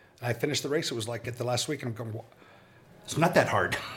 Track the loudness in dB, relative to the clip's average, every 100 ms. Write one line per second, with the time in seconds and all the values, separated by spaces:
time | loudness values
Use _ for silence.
0 | -20 -8 -4 0 0 0 0 -2 -2 -2
1 | -4 -4 -6 -4 0 0 0 -4 -4 -6
2 | -6 -8 -12 -20 -20 -20 -20 -20 -20 -18
3 | -6 2 4 6 4 4 2 0 -4